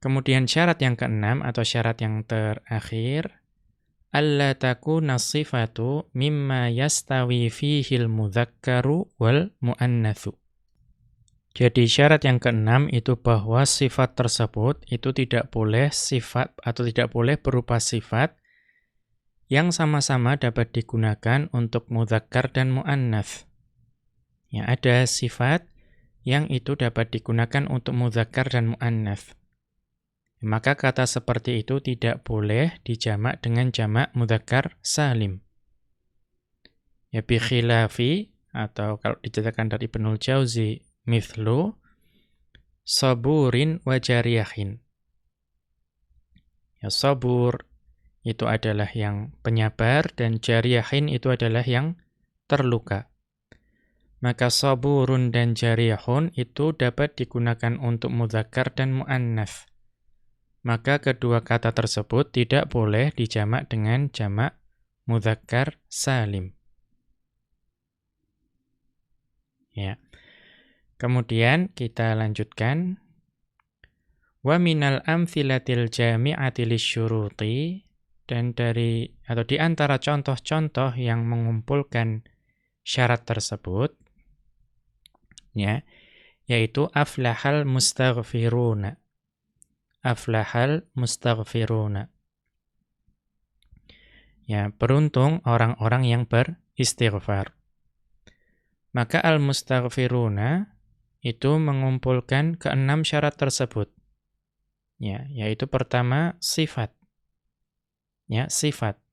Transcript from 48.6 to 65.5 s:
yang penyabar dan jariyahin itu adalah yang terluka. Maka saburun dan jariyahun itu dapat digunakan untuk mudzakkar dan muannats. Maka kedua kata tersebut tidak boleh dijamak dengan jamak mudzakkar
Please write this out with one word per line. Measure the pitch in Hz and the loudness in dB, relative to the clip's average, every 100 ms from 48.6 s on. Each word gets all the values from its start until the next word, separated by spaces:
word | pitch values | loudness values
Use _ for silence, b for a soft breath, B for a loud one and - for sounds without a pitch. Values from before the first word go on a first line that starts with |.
| 110 104 104 | 0 -2 -2
yang | 117 104 101 110 - - | -2 -4 -4 -8 -8 -2
penyabar | 113 107 - 113 139 156 | 0 0 0 2 2 0
dan | - 117 113 | -2 -2 -2
jariyahin | - 117 117 123 110 143 151 | 0 0 2 0 0 -2 0
itu | 127 131 | -2 -2
adalah | 123 117 113 | 0 0 0
yang | 123 123 151 170 _ _ _ _ _ | 0 0 -2 -6 _ _ _ _ _
terluka. | 143 127 117 - 98 - _ _ _ _ b b b b b b b | 0 2 0 -2 -6 -6 _ _ _ _ b b b b b b b
Maka | 123 120 123 | -4 0 0
saburun | - 139 131 135 143 127 131 123 | 2 2 2 2 2 4 2 2
dan | 120 120 | 2 2
jariyahun | 113 120 113 117 107 - 127 165 | 2 2 2 2 0 0 0 0
itu | 151 123 - 147 | -4 -8 -2 -2
dapat | 156 123 - 147 | 0 -2 0 -4
digunakan | - 127 123 117 117 117 120 | -2 -6 -2 -2 0 -2 -2
untuk | 123 117 120 | -2 -2 -2
mudzakkar | 120 117 113 110 - 131 | -2 0 -2 -2 -2 -4
dan | - 131 | -2 -2
muannats. | 131 135 131 120 110 104 - - _ _ _ _ _ _ _ _ _ | -2 -2 -2 -2 -2 -4 -8 -20 _ _ _ _ _ _ _ _ _
Maka | 120 117 113 143 | -4 -2 0 0
kedua | 139 127 123 117 | 0 -2 0 0
kata | - 117 113 | 2 0 0
tersebut | 113 113 - 104 117 143 | 0 -2 -2 -2 0 0
tidak | - 120 135 147 | 0 2 2 0
boleh | 123 110 104 139 | 0 0 2 0
dijamak | - 113 113 104 123 147 | -2 -4 -2 -2 -2 -4
dengan | 110 107 120 143 | -4 0 0 -2
jamak | - 107 101 131 - _ _ _ _ - | -4 -4 -2 -4 -4 _ _ _ _ -2
mudzakkar | 117 107 110 - | 0 0 -2 -2